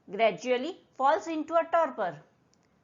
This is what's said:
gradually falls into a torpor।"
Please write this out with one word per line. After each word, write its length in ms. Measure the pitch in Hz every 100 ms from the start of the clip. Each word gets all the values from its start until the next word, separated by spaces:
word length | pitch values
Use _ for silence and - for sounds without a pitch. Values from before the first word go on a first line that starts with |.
| - 196
gradually 560 | 220 180 247 247 302 - _ -
falls 280 | 262 330 330 311
into 200 | 302 330
a 40 | 330
torpor।" 380 | 339 302 247 185 151 - _ _ _ _ _